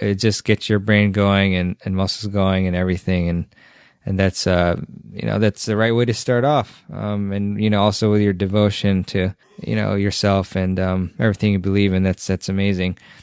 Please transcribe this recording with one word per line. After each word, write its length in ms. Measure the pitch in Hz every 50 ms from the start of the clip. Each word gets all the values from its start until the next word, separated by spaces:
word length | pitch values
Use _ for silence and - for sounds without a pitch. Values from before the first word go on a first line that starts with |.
it 140 | - 104 101
just 280 | 98 - 110 98 - -
gets 240 | - 107 - - -
your 100 | 107 104
brain 340 | 98 107 104 104 104 104
going 420 | 92 104 101 101 98 98 98 98 92
and, 220 | 90 90 90 90 - -
and 100 | 101 95
muscles 380 | 95 95 92 - - 110 104
going 340 | 98 101 95 95 95 92 95
and 80 | 92 87
everything. 540 | 90 92 92 90 87 - - 92 90 87 85
And, 260 | 85 87 87 - _ _ - - _ _ _ _ _ _ -
and 140 | 101 98 95
that's, 280 | 95 95 - - -
uh, 340 | 101 90 90 87 87 87 - - - - - - -
you 100 | - - 110
know, 120 | 110 104 101
that's 260 | 110 107 101 - -
the 100 | - 107
right 160 | 104 110 117
way 120 | 113 117 120
to 80 | 113 110
start 300 | - - - 123 123 123
off. 380 | 143 151 139 120 - - - _ -
Um, 400 | 98 101 104 104 104 101 101 98
and, 300 | 98 101 101 101 101 104
you 80 | 107 107
know, 120 | 107 101
also 280 | 101 104 101 - 110 107
with 120 | 104 104
your 100 | 104 101
devotion 720 | 98 90 101 95 101 104 104 104 104 - - 101 98 95 90
to, 300 | - - 98 92 95 - _ _ _ _ -
you 180 | - - 110
know, 180 | 107 107 104 98
yourself 640 | 101 101 101 - - - 101 98 98 92 - -
and, 240 | 98 92 92 92 92
um, 320 | 92 92 92 92 92 87 - -
everything 340 | 120 110 98 - - 107
you 60 | 101 95
believe 320 | 90 98 98 101 101 98
in, 100 | 92 92
that's, 240 | 95 95 90 - -
that's 220 | - 95 90 - -
amazing. 500 | 95 98 98 101 98 90 92 92 90 - - - - -